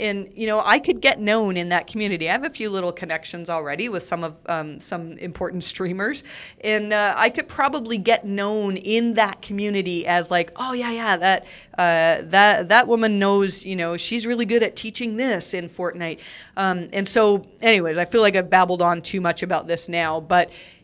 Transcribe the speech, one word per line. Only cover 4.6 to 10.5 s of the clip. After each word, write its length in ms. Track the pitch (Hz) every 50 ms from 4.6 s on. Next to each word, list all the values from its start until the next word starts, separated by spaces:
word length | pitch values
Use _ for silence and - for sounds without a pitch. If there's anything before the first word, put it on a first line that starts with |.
| 156 151 147 -
some 380 | - - 185 170 170 165 - -
important 440 | - 180 156 - 190 175 185 180 -
streamers. 640 | - - - 185 170 180 190 202 247 294 277 - - - - - - - _ -
And, 300 | 214 214 214 208 208 214
uh, 180 | 208 208 202 - 226
I 100 | 254 233
could 200 | - 330 - -
probably 500 | - - 269 277 269 294 226 220 233 208
get 260 | 180 226 233 - -
known 540 | 202 196 202 202 208 214 214 208 196 190 180
in 340 | - 202 220 233 233 233 220
that 280 | 226 214 196 190 - -
community 640 | - 202 202 208 208 202 196 180 180 175 170 170
as, 240 | 175 175 175 170 175
like, 200 | 180 175 170 170